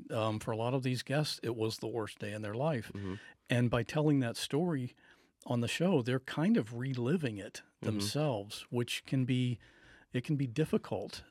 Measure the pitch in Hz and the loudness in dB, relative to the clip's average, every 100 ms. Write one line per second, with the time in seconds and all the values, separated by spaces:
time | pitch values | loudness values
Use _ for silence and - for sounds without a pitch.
0 | - 113 110 107 - 110 117 135 127 123 | -2 0 0 0 -2 -2 0 0 0 -2
1 | - 139 151 - 117 113 110 - 113 117 | 0 0 0 -2 -4 -2 -2 -2 -4 -4
2 | 107 - 107 107 104 113 156 131 - 101 | -6 -8 -8 -6 -4 -2 0 -2 -4 -8
3 | 98 98 - - - 120 120 120 113 156 | -6 -8 -10 -14 0 2 4 2 0 2
4 | 151 139 120 107 - 143 175 143 123 - | 4 4 2 -4 -2 0 0 0 -4 -10
5 | - - _ _ - 120 117 - 175 156 | -20 -20 _ _ -2 0 2 2 4 4
6 | 117 127 - - 180 233 110 117 135 123 | 4 -2 -2 0 4 4 2 -4 -2 0
7 | 120 180 135 101 107 - - - 113 107 | 2 2 0 -4 -8 -12 -18 -6 -2 0
8 | 104 143 151 110 101 - - 120 120 - | 0 0 2 0 -4 -12 -4 -2 -2 -4
9 | - 135 127 127 123 117 - - - - | 0 2 4 4 2 0 -8 -20 -20 -20
10 | - 127 - 143 131 113 156 220 - 95 | -4 -4 0 0 0 0 2 0 0 -6
11 | - - - | -6 -10 -14